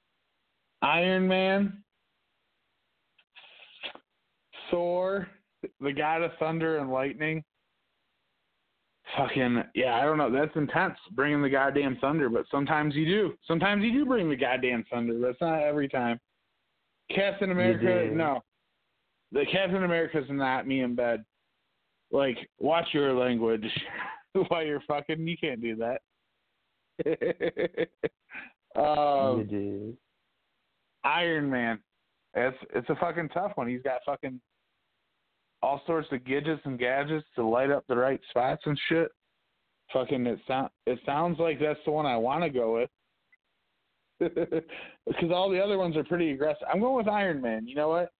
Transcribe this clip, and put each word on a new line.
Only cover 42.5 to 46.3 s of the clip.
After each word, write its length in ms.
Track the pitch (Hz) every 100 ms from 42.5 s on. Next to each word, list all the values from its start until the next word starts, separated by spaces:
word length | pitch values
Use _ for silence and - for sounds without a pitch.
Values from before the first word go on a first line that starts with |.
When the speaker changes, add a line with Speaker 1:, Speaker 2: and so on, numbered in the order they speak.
Speaker 1:
go 240 | 127 113
with. 160 | 113 127 _ _ _ _ _ _ _ _ _ _ _ _ -
<laughs> 440 | 170 165 170 160 - - - - - -
'Cause 100 | 170
all 160 | 175 196
the 120 | 185
other 160 | 202 196
ones 180 | 175 156
are 60 |
pretty 280 | 143 175 165